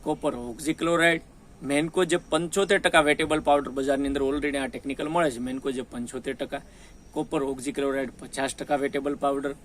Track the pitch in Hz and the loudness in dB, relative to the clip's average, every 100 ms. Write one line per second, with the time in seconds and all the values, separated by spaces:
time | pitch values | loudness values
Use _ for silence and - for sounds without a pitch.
0 | - 151 151 123 120 110 143 160 165 170 | -2 -2 -2 -4 -8 -6 -4 -2 2 4
1 | 170 165 - - - - 127 143 165 180 | 4 2 -4 -20 -20 -12 -2 0 2 0
2 | 180 170 - 156 170 196 180 196 180 170 | 2 0 0 -2 0 0 2 4 6 4
3 | 147 147 156 156 151 143 135 131 135 135 | 6 4 2 2 4 4 4 -4 0 2
4 | 139 139 135 143 147 139 131 123 139 135 | 2 0 0 0 -2 -2 -4 -6 -8 -4
5 | 151 170 170 117 123 131 139 127 120 123 | -2 2 2 0 -6 -4 -4 -4 -6 -8
6 | 120 131 127 127 135 139 - - - - | -8 -8 -8 -6 -6 -8 -10 -20 -20 -20
7 | - 151 151 160 135 131 127 139 139 135 | -10 -6 -2 -2 -2 -4 -6 -2 0 0
8 | 131 - 131 - 170 - 143 147 139 143 | -4 -8 -12 -4 -4 -4 -2 0 0 -2
9 | 139 143 139 139 139 143 | -4 -2 0 0 -4 -8